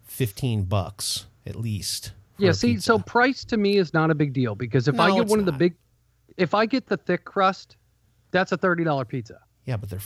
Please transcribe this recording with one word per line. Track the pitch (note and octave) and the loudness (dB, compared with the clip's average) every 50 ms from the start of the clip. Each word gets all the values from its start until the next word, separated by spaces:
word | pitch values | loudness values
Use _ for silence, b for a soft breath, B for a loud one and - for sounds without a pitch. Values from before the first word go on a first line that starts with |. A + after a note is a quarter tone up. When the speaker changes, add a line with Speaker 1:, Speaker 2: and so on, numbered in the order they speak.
| _ | _
Speaker 1:
fifteen | - - - C3 G#2+ - - - B2 A2+ G#2+ G2 | -18 -4 -4 -4 -4 -4 -4 -2 -2 0 0 0
bucks | F2+ G#2+ G2+ F2+ - - - - - - - - - _ _ _ | 0 0 -2 -2 -4 -8 -8 -8 -6 -6 -8 -10 -14 _ _ _
at | - - | -12 -10
least. | - A#2 A2+ G#2 G2 - - - - - - - - _ _ _ | -8 -6 -6 -6 -6 -6 -8 -8 -8 -10 -14 -16 -18 _ _ _
for | - G3+ | 0 2
Speaker 2:
Yeah, | F3+ | 2
Speaker 1:
a | D#3+ | 2
Speaker 2:
see, | - - A#3+ G#3 | 2 2 0 0
Speaker 1:
pizza. | G3+ - | 0 2
Speaker 2:
so | - A#3 G#3+ | 2 2 2
price | F3+ - - A#3 A#3+ C4+ B3+ - - | 0 0 2 2 4 4 2 -2 -6
to | - B3 | -4 -2
me | A3 G3+ G3+ G3+ | 0 2 2 2
is | G3+ F#3 D3 - | 2 2 2 2
not | D#3+ D#3 D#3+ | 2 2 2
a | D#3+ | 2
big | C#3+ D#3 C#3+ B2+ | 2 0 -2 0
deal | C3+ B2+ A2+ G#2 | -2 -2 -2 -2
because | G2 B2 A2+ A2 C3+ A#2 | -6 -8 0 0 2 2
if | D3 C3+ - | 2 2 4
I | E3 F3+ | 4 4
Speaker 1:
No, | G3 | 4
Speaker 2:
get | A3 A#3 | 2 2
Speaker 1:
it's | G3+ | 2
Speaker 2:
one | G#3+ G#3+ | 2 2
of | G3+ | 2
the | F3+ | 0
Speaker 1:
not. | D3 C3 | 0 2
Speaker 2:
big, | E3+ F3+ E3+ _ _ _ _ _ _ _ _ _ _ _ _ | 0 0 0 _ _ _ _ _ _ _ _ _ _ _ _
if | - F#3+ D#3 - | -4 -2 0 2
I | G3+ A3+ | 0 2
get | G#3+ - C4 - | 0 0 -4 -2
the | _ G#3 | _ -6
thick | - _ - F3+ E3+ _ | -4 _ -2 -4 -4 _
crust, | - - G3 F#3+ F#3+ F#3+ - - _ - _ _ _ _ _ _ _ _ _ _ _ | -6 -2 2 2 2 2 -2 -14 _ -20 _ _ _ _ _ _ _ _ _ _ _
that's | - F3+ F#3+ - | 0 0 0 0
a | F#3+ | -2
thirty | E3 - F#3 F3 E3+ E3+ | 0 2 0 2 2 0
dollar | E3 D3 C3+ B2+ | 0 0 -2 -4
pizza. | - - C3 A2 - - - _ _ _ _ _ | -6 -8 -10 -10 -10 -18 -20 _ _ _ _ _
Speaker 1:
Yeah, | - B2 | -6 -6
but | G#2+ G#2+ G2+ | -6 -6 -8
they're | F#2+ F#2+ - | -10 -10 -10